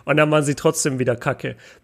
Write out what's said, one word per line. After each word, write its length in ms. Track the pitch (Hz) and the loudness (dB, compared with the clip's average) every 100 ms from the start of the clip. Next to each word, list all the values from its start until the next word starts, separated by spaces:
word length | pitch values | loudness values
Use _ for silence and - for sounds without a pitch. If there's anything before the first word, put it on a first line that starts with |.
| - | -2
und 120 | 151 | 2
dann 120 | 151 | 4
waren 140 | 151 | 2
sie 100 | 143 | 0
trotzdem 460 | 139 160 160 151 131 | 0 0 0 -2 0
wieder 160 | 120 117 | -2 -2
kacke. 400 | 143 127 131 113 - - | -4 -6 -8 -12 -20 -20